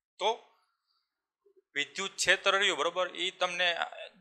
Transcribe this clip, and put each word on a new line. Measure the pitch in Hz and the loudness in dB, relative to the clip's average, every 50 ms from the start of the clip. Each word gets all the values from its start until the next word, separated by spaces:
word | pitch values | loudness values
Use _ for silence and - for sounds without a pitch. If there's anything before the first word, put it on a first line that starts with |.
| _ _ _ _ | _ _ _ _
તો | 180 208 233 - - _ _ _ _ _ _ _ _ _ _ _ _ _ _ _ _ _ _ _ _ _ _ _ _ _ _ | 0 0 0 0 -6 _ _ _ _ _ _ _ _ _ _ _ _ _ _ _ _ _ _ _ _ _ _ _ _ _ _
વિદ્યુત | 143 143 139 - - 196 190 - | -4 -4 -4 -4 -6 -6 -6 -4
ક્ષેત્ર | - - 175 185 190 - 202 | -2 2 4 4 4 4 2
રહ્યું, | 190 196 202 196 175 139 | 2 4 4 2 2 2
બરોબર, | 143 170 175 180 185 175 - | 0 -2 0 0 -4 -4 -2
ઈ | 160 175 185 | -4 -6 -6
તમને | 185 - 180 180 175 175 180 175 170 165 - - - - 165 - - - | -2 -2 -2 -2 0 0 0 0 0 0 -4 -6 -6 -14 -16 -16 -18 -16